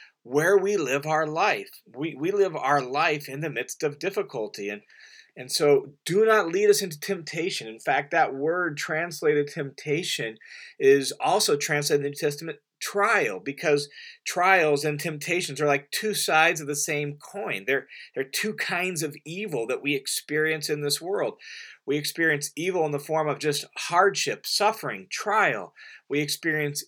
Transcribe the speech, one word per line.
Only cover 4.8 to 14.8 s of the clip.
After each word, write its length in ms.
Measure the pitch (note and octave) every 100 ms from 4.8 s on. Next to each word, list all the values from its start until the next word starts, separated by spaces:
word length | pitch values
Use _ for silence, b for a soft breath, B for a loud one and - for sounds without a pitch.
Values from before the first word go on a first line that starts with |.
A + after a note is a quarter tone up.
| - B B B B -
and 160 | B2+
so, 400 | - D3+ C#3 - - -
"Do 180 | F#3
not 240 | A3 A3 E3+
lead 220 | F3 G#3
us 100 | G3+
into 180 | F#3+ D3+
temptation." 720 | F#3+ F#3+ D#3 D#3 F3 - A2+
In 100 | A2+
fact, 320 | - C#3 D3
that 220 | E3 C#3+
word 440 | C3+ D3 F3+ F3 D3
translated 720 | - D#3+ F3 D3+ D#3+ D3+ D3
temptation 880 | E3+ C#3 - D3+ D3+ F3+ - A2+ A2 B B B B
is 340 | C#3 C#3 C3+ -
also 380 | C3+ F#3+ G#3 D3
translated 420 | - D3 D3 D3
in 40 |
the 120 | C#3+ C#3+
New 120 | D3+
Testament 300 | D3 E3 D3 _ -
trial, 600 | - G3+ G#3 G#3+ B2 F#2
because 440 | G2+ C#3+ E3+ D3 C#3+ B B B
trials 600 | - - F3+ F#3+ D3+ C#3+